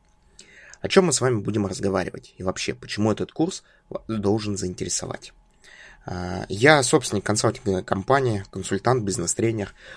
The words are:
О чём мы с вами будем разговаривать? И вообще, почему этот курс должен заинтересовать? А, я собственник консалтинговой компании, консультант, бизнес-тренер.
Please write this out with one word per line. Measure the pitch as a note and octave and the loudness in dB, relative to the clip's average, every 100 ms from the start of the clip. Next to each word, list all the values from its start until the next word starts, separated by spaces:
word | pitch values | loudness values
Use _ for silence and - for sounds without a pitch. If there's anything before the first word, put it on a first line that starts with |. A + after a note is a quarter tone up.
| _ _ _ - - - - - | _ _ _ -20 -20 -20 -20 -10
О | G2+ | 2
чём | G3 F2+ | 4 4
мы | |
с | - | 4
вами | B2+ A2+ | 2 0
будем | G#2 G#2+ G2 | 0 -2 -2
разговаривать? | F#2 G2 F#2+ E2+ - - - | -2 0 0 -2 -6 -14 -8
И | |
вообще, | F#2 - - | -6 -4 -4
почему | - - - G#2+ | -6 -8 0 0
этот | G#2 A2 | 0 -2
курс | - E3 - - _ _ - - | -2 -2 -2 -14 _ _ -12 -6
должен | A2 G2 G#2+ G#2 F#2+ | -2 0 0 0 -4
заинтересовать? | F#2 F2 - - E2 D#2+ - - _ _ - - - - - | -4 -6 -6 -4 -6 -10 -14 -20 _ _ -20 -20 -20 -18 -10
А, | F2+ F2+ F#2 G#2 | -8 -6 -6 -6
я | G2+ C3 D3+ | 4 6 6
собственник | B2+ D3+ - G#2 - | 6 2 2 -2 0
консалтинговой | G#2 A2+ - G2+ F#2 | 0 0 0 0 -2
компании, | - G2 F#2+ C#3 B2+ G#2 G2 | 0 -2 2 2 2 -2 -4
консультант, | G2 F2+ G2 A#2 B2+ | -10 -4 0 2 2
бизнес-тренер. | G2 F#2 F2 - A2+ A2+ G2 - - | 0 -2 -2 0 0 0 -4 -8 -20